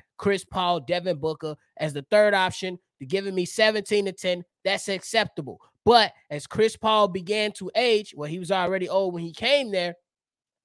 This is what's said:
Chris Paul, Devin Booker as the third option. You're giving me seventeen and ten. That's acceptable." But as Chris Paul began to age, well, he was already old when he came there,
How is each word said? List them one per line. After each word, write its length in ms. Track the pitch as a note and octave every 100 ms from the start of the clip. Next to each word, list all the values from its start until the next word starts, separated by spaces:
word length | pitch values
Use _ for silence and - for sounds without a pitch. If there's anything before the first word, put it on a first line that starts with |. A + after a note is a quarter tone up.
| _ _
Chris 280 | G3+ G3 -
Paul, 360 | G3 F3+ F3
Devin 360 | B2+ F3 F3+ D#3+
Booker 380 | D#3 D#3 D#3 D3+ _ -
as 160 | D#3
the 120 | C#3+ C3+
third 240 | G#3 G#3 G3+
option. 420 | F#3 - F#3 F3+ _ _
You're 80 | C3
giving 260 | G3 G3
me 120 | F#3 F3+
seventeen 640 | - A3 G#3+ G3+ G#3 G3
and 100 | F#3
ten. 280 | F#3 F3+ F3 _
That's 240 | F#3 G3 -
acceptable." 720 | F#3+ - A3+ G#3 - C3+ - _ _ -
But 280 | A#3+ G#3 - _
as 180 | D3 -
Chris 280 | - G#3+ -
Paul 300 | A3 G#3+ G3+
began 440 | F#3 F3 G#3 G#3+
to 180 | G#3 F#3 G#3
age, 380 | B3 G#3+ G#3 -
well, 140 | D3
he 100 | E3+
was 120 | E3+
already 360 | F#3+ F3 F#3+ F3
old 260 | F#3 F#3+
when 100 | F3
he 100 | E3+
came 380 | D#3+ A#3 C#4+ B3
there, 240 | F#3+ F3 E3+ _ _ _ _ _ _